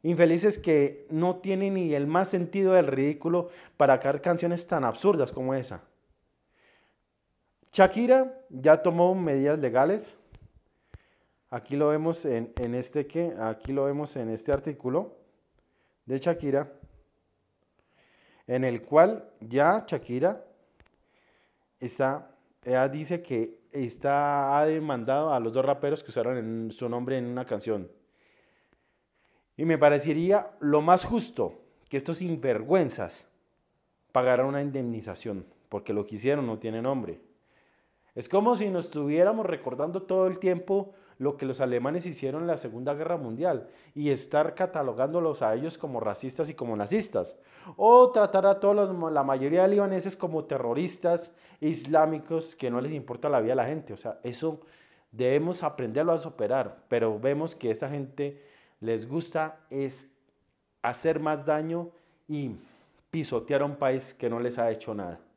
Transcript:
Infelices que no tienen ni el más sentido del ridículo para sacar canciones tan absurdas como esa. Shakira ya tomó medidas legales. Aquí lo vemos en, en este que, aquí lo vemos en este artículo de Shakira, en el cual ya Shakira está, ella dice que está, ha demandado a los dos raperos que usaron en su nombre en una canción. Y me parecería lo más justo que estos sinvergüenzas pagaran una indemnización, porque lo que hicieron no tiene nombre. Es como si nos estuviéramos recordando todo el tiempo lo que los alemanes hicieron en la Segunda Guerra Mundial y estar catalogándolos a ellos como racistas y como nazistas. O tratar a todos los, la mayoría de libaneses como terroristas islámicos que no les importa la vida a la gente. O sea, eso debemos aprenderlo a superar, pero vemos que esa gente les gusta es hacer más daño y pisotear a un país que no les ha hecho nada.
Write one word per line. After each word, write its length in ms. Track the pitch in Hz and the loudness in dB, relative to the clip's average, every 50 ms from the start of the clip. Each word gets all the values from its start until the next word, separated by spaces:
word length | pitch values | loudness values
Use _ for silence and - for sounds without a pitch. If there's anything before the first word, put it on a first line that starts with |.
| - | 0
Infelices 540 | 160 175 156 175 160 165 175 185 214 202 - | 0 4 6 6 6 6 4 4 2 2 2
que 480 | - 175 160 147 143 139 - - - - | 2 4 4 6 4 2 0 -8 -12 -6
no 260 | 156 156 170 180 180 | -2 0 0 0 0
tienen 380 | 180 - 190 196 190 196 196 190 | -2 -4 -4 -2 0 0 -2 0
ni 200 | 190 180 160 147 | -2 0 0 0
el 120 | 143 143 | 0 -2
más 220 | 143 160 180 190 185 | 2 2 2 2 2
sentido 460 | - 180 175 165 - 196 196 185 185 | 0 -2 -2 -2 -2 0 4 6 6
del 120 | 180 160 | 6 6
ridículo 640 | 139 135 131 135 147 151 147 - 165 170 180 170 175 - - - - _ | 4 2 2 2 0 0 -2 -2 0 0 0 0 -4 -12 -20 -20 -20 _
para 180 | _ 143 139 131 | _ 6 6 6
sacar 260 | 127 - 139 135 135 | 6 4 -2 -2 0
canciones 480 | - 185 175 170 175 170 175 170 175 - | 0 0 0 0 0 -2 -2 -4 -4 -2
tan 160 | 180 156 135 | -2 0 0
absurdas 480 | 120 110 - - 196 196 160 131 - | -2 -2 2 2 2 4 4 0 -2
como 220 | - 131 131 131 135 | -2 -6 -4 -4 -4
esa. 280 | 135 123 - 101 87 - _ _ _ _ _ _ _ _ _ _ _ _ _ _ _ _ _ _ _ _ _ _ _ _ _ _ _ _ _ _ _ _ _ _ _ _ _ | -4 -6 -8 -12 -16 -16 _ _ _ _ _ _ _ _ _ _ _ _ _ _ _ _ _ _ _ _ _ _ _ _ _ _ _ _ _ _ _ _ _ _ _ _ _
Shakira 640 | - - 190 185 - 214 240 240 254 262 262 262 - - - - | 6 6 6 6 6 2 4 6 6 6 4 0 -4 -16 -20 -16
ya 320 | - 131 131 156 156 - | -14 2 8 8 8 8
tomó 340 | 208 180 170 170 175 180 185 | 6 0 4 4 4 4 4
medidas 420 | 190 180 160 139 139 135 143 151 156 | 2 0 0 0 2 2 2 2 2
legales. 580 | 143 123 110 127 139 160 196 214 - - - _ _ _ - - - - _ - _ _ _ _ _ _ - - _ _ _ _ _ _ _ _ _ _ | 0 2 4 4 4 4 2 -2 -4 -12 -20 _ _ _ -20 -20 -20 -20 _ -20 _ _ _ _ _ _ -20 -20 _ _ _ _ _ _ _ _ _ _
Aquí 280 | 131 117 - - 135 | -12 -12 -8 -6 -2
lo 120 | 143 151 147 | 2 2 2
vemos 360 | 151 156 156 165 165 165 - | 2 2 0 -2 -4 -2 -2
en, 260 | 147 123 113 117 117 - | -2 -2 -2 -4 -6 -6
en 180 | - 123 117 120 | -6 -4 -4 -4
este 320 | 127 123 - - 151 139 | -4 -6 -4 -4 -4 -4
que, 260 | 143 - 165 170 170 170 - | -2 -4 -4 -4 -4 -4 -4
aquí 340 | 110 113 110 110 - 131 | -6 -6 -6 -6 -8 -4
lo 120 | 135 139 139 | -2 0 0
vemos 320 | 139 143 147 151 143 - | 0 -2 -4 -6 -6 -8
en 120 | 135 117 113 | -8 -6 -6
este 240 | 113 107 - - | -6 -6 -2 -2
artículo 640 | 139 135 - 160 143 - - 123 127 170 214 - - - _ _ _ _ _ _ _ _ _ _ _ _ _ _ _ _ _ | -2 0 -2 -6 -10 -6 -6 -2 -2 -2 -2 -4 -14 -20 _ _ _ _ _ _ _ _ _ _ _ _ _ _ _ _ _
de 140 | - 131 135 | -6 -6 -2
Shakira, 540 | 131 175 165 170 151 143 135 139 143 139 - - - - _ _ _ _ _ _ _ _ _ _ _ _ _ _ _ _ _ _ _ _ _ _ _ _ _ _ _ _ _ _ _ | -2 -2 -2 -2 -2 0 0 0 -2 -4 -12 -20 -20 -20 _ _ _ _ _ _ _ _ _ _ _ _ _ _ _ _ _ _ _ _ _ _ _ _ _ _ _ _ _ _ _
en 180 | - 123 127 131 | -4 -2 0 0
el 180 | 127 120 113 | 0 -2 -4
cual 480 | 110 - 143 156 170 202 220 214 - - _ _ | -6 4 6 8 8 8 4 -4 -10 -18 _ _
ya 440 | 113 113 117 135 143 165 190 220 214 | -14 -2 0 4 4 4 4 2 -2
Shakira 580 | - 170 127 - - 120 127 143 185 214 - - - _ _ _ _ _ _ - _ _ _ _ _ _ _ _ _ _ _ _ _ _ _ _ _ _ _ | -6 -8 -8 -6 -6 -4 0 0 0 0 -2 -14 -20 _ _ _ _ _ _ -20 _ _ _ _ _ _ _ _ _ _ _ _ _ _ _ _ _ _ _
está, 580 | 127 120 - - 135 131 139 151 - - _ _ _ _ _ _ _ | -10 -10 -2 0 0 0 0 -2 -8 -16 _ _ _ _ _ _ _
ella 240 | 123 127 127 131 139 | 0 2 2 2 2
dice 340 | 139 151 156 143 175 165 | 0 -6 -6 -6 -6 -6
que 380 | 170 - 135 113 113 113 - _ _ _ | -6 -4 -4 -4 -4 -4 -8 _ _ _
está, 880 | - 143 131 117 113 - - 139 139 143 143 143 143 143 139 135 139 147 | -8 -6 -6 -6 -8 -4 -2 0 0 2 2 2 0 0 0 2 2 4
ha 80 | 151 | 4
demandado 680 | 156 156 160 156 151 135 120 113 120 131 143 156 160 | 2 2 0 -2 -4 -4 -4 -2 0 0 0 2 0
a 60 | 143 123 | 0 0
los 140 | 117 113 | 0 0
dos 120 | 113 135 131 | 0 0 2
raperos 380 | 139 139 - - 143 151 156 | 2 0 0 0 -2 -2 -4
que 80 | - - | -6 -6
usaron 260 | - 127 113 120 131 | -4 -2 -2 -2 -2
en 360 | 123 110 110 113 113 113 110 | -4 -4 -6 -6 -6 -8 -8
su 160 | 110 - 127 117 | -8 -8 -6 -6
nombre 300 | 120 120 123 127 135 131 | -4 -4 -4 -2 -4 -4
en 80 | 123 | -4
una 200 | 120 123 127 127 | -4 -6 -8 -6
canción. 420 | - 110 101 - 117 107 101 90 85 - _ _ _ _ _ _ _ _ _ _ _ _ _ _ _ _ _ _ _ _ _ _ _ _ _ _ _ _ _ _ _ _ | -4 -6 -6 -2 -4 -4 -4 -4 -10 -16 _ _ _ _ _ _ _ _ _ _ _ _ _ _ _ _ _ _ _ _ _ _ _ _ _ _ _ _ _ _ _ _
Y 80 | - 151 | -4 0
me 140 | 165 160 143 | 0 4 6
parecería 720 | 151 147 147 143 143 160 147 156 170 185 202 208 208 - - - | 8 6 6 6 2 0 0 0 2 4 2 2 2 -2 -12 -4
lo 240 | - 147 143 151 | 0 2 4 4
más 220 | 151 165 185 180 - | 6 6 4 4 4
justo 580 | - 233 240 240 - - - 107 82 - - _ _ _ _ _ _ | -2 -2 -2 -2 -4 -4 -4 -4 -4 -4 -12 _ _ _ _ _ _
que 100 | - 135 | -6 -6
estos 180 | 135 - 165 | -4 -4 -8
sinvergüenzas 1120 | 170 185 175 165 - - 131 117 107 110 135 170 190 165 127 - - 101 82 - - - _ _ _ _ _ _ _ _ _ _ _ _ _ _ _ _ _ | -6 -4 -6 -4 -2 0 0 0 0 0 2 2 2 2 0 -2 -6 -8 -8 -10 -16 -20 _ _ _ _ _ _ _ _ _ _ _ _ _ _ _ _ _
pagaran 360 | _ 127 127 127 123 123 131 | _ 2 4 4 4 4 2
una 140 | 139 139 143 | 0 -2 -4
indemnización, 840 | 143 143 135 135 127 120 117 110 110 110 90 - - 117 101 95 87 - _ _ _ _ | -4 -4 -4 -6 -6 -6 -6 -8 -10 -12 -14 -10 -10 -10 -10 -10 -12 -14 _ _ _ _
porque 240 | - 101 - - | -10 -8 -6 -4
lo 120 | 104 104 101 | -4 -4 -4
que 120 | 104 110 | -6 -8
hicieron 320 | 104 107 131 143 147 135 117 | -4 -2 -2 0 0 -2 -4
no 100 | 110 110 | -6 -6
tiene 240 | 107 113 110 113 | -8 -8 -8 -4
nombre. 380 | 117 131 139 131 107 87 82 - _ _ _ _ _ _ _ _ _ _ _ _ _ _ _ _ _ _ _ | -4 -2 -2 -2 -6 -8 -12 -14 _ _ _ _ _ _ _ _ _ _ _ _ _ _ _ _ _ _ _
Es 120 | - 123 - | -14 -8 0
como 280 | - 196 208 240 247 | 0 2 4 4 2
si 120 | 185 214 202 | 2 0 -2
nos 180 | 185 175 170 | -2 -4 -4
estuviéramos 600 | 175 - 151 147 143 147 165 180 202 226 220 214 | -4 -6 -4 -2 0 4 4 4 4 4 0 -2
recordando 560 | 180 170 - - 131 - 240 - 165 175 190 | -4 -4 -4 -4 -8 -4 -4 -4 -4 -4 -8
todo 240 | 190 - 185 190 185 | -4 0 2 2 2
el 140 | 185 185 185 | 2 0 0
tiempo 540 | - 185 180 175 180 - 196 196 196 196 - - _ _ _ _ | 0 0 0 0 -2 -2 -2 -2 -2 -4 -14 -20 _ _ _ _
lo 180 | 131 143 143 | -4 -4 -2
que 100 | 143 139 | -2 -6
los 140 | 131 127 127 | -6 -2 -2
alemanes 440 | 135 127 120 120 120 135 156 180 170 | 0 0 0 0 0 -2 -4 -4 -6
hicieron 360 | 180 147 - 139 131 135 156 | -8 -10 -6 -6 -6 -4 -4
en 60 | 170 170 | -2 -2
la 80 | 160 | -2
Segunda 380 | - - 120 107 120 127 143 143 | -4 -4 -10 -10 -6 -6 -6 -4
Guerra 220 | 147 156 165 175 | -4 -4 -4 -4
Mundial 520 | 165 139 117 113 123 165 180 156 120 - - - _ _ _ _ | -4 -4 -8 -6 -2 -2 -2 -2 -2 -6 -12 -20 _ _ _ _
y 160 | 147 147 147 | -4 0 0
estar 460 | 135 135 - - - 151 156 165 165 | 0 -2 -2 -2 0 2 2 0 0
catalogándolos 840 | - 190 180 180 160 143 127 110 113 131 143 160 175 165 160 143 - | -4 -4 -4 -2 -4 -4 -4 -2 -2 -2 0 0 0 0 0 -2 0
a 120 | 131 110 110 | 0 0 0
ellos 240 | 120 143 165 - - | 0 -2 -6 -8 -10
como 220 | - 147 127 117 | -10 -8 -6 -4
racistas 500 | 110 107 101 - - 131 - - 160 147 | -4 -4 -4 -4 -8 -10 -6 -6 -6 -6
y 40 | 151 | -4
como 220 | - 131 117 110 | -8 -6 -4 -4
nazistas. 600 | 107 101 104 175 220 214 - - 98 87 - - - _ _ - - - 185 - | -4 -2 -2 -2 -2 -2 -2 -4 -4 -4 -4 -10 -20 _ _ -20 -20 -20 -20 -4
O 340 | - 196 220 240 247 254 247 | 2 6 8 10 10 8 8
tratar 360 | 247 226 208 196 196 190 185 | 6 2 2 4 2 4 4
a 120 | 196 196 196 | 4 2 4
todos 160 | - 202 202 | 4 2 4
los, 380 | 208 202 165 185 175 165 160 | 4 2 0 -2 -4 -4 -2
la 100 | 156 143 | 0 0
mayoría 400 | 139 139 135 131 135 143 160 180 | 2 2 0 0 0 2 4 4
de 60 | 185 190 | 4 4
libaneses 480 | 202 202 202 196 190 185 - 196 190 | 4 2 2 0 -2 -4 -4 -6 -8
como 280 | - - 170 160 156 151 | -6 -8 -4 -4 -6 -4
terroristas 840 | - 151 131 127 117 117 139 175 175 - - - 170 170 170 170 - _ _ _ - - _ | -4 -4 -4 -2 -2 -2 -2 -2 -4 -6 -2 0 0 0 0 -2 -10 _ _ _ -20 -14 _
islámicos 960 | 151 156 165 - - 135 156 156 156 156 160 151 151 - 165 160 160 160 - | -4 -4 -4 -4 -4 2 4 4 4 4 0 -6 -6 -6 -6 -6 -6 -8 -12
que 120 | - 135 123 | -6 -6 -4
no 120 | 120 123 | -2 -2
les 120 | 131 147 | -4 -4
importa 360 | 156 143 120 - 123 117 - 147 | -8 -8 -10 -10 -10 -6 -2 0
la 120 | 143 123 | 2 2
vida 120 | 110 113 | 2 2
a 40 | 127 | 0
la 100 | 131 113 | 0 0
gente. 260 | 127 156 160 151 - | -2 -4 -8 -8 -12
O 40 | 104 | -16
sea, 220 | - - 117 - - - | -12 -10 -10 -10 -8 -10
eso 360 | 123 120 - 156 160 156 156 - - _ _ _ _ _ _ _ _ | -10 -8 -4 -6 -6 -6 -6 -16 -20 _ _ _ _ _ _ _ _
debemos 500 | - 110 123 127 135 151 156 170 180 175 | -6 0 2 2 2 2 2 0 -4 -2
aprenderlo 500 | 175 151 - - 127 113 110 139 156 175 | -4 -6 -4 -4 -6 -4 -2 0 2 2
a 60 | 165 160 | 0 0
superar, 680 | 160 160 - - 110 101 127 135 120 101 - - _ _ | -2 -8 -6 -4 -2 0 0 0 -2 -4 -8 -18 _ _
pero 320 | 120 120 113 113 107 107 | 0 0 2 0 -2 0
vemos 340 | 117 135 143 147 156 165 165 | -2 -2 0 0 -4 -6 -8
que 160 | - - 117 | -6 -2 -2
esa 180 | 110 - 147 135 | -2 -2 -4 -6
gente 540 | 147 143 135 131 - - 143 143 143 143 - - _ _ _ _ _ _ | -6 -8 -8 -10 -6 -6 -6 -6 -6 -12 -20 -20 _ _ _ _ _ _
les 280 | 107 113 113 110 107 123 | -4 -4 -4 -4 -4 -6
gusta 520 | 139 165 165 - - 160 156 156 156 - _ _ | -6 -6 -6 -4 -4 -4 -4 -4 -8 -16 _ _
es 380 | 131 139 139 131 135 - - _ _ _ _ _ _ _ _ _ _ _ _ _ _ _ | -6 -6 -6 -6 -8 -12 -20 _ _ _ _ _ _ _ _ _ _ _ _ _ _ _
hacer 380 | - 120 120 - - 160 165 160 | -6 -6 -6 -2 -2 -2 -2 0
más 260 | 156 156 151 143 139 | -2 -2 -4 -2 -2
daño 440 | 151 151 151 156 160 165 170 170 170 - _ _ _ _ _ _ - | -2 -2 -2 -2 -4 -6 -6 -8 -10 -16 _ _ _ _ _ _ -8
y 280 | 151 147 139 123 104 - - - _ _ _ _ _ _ _ _ | -6 -6 -6 -6 -8 -12 -16 -20 _ _ _ _ _ _ _ _
pisotear 520 | - 165 147 - 135 113 113 - 143 135 | -6 -6 -6 -2 -4 -6 -2 0 0 0
a 40 | 143 | 0
un 100 | 143 143 | 0 -2
país 360 | - 143 131 131 131 131 - | 0 0 0 0 0 -4 -10
que 160 | - _ - 117 | -12 _ -4 -4
no 120 | 117 117 | -2 -2
les 180 | 120 123 120 127 | -4 -4 -2 0
ha 120 | 117 117 | 0 0
hecho 240 | 110 - - - 110 | -2 -4 -6 -8 -8
nada. 260 | 104 95 87 85 - - _ _ | -8 -8 -8 -10 -12 -18 _ _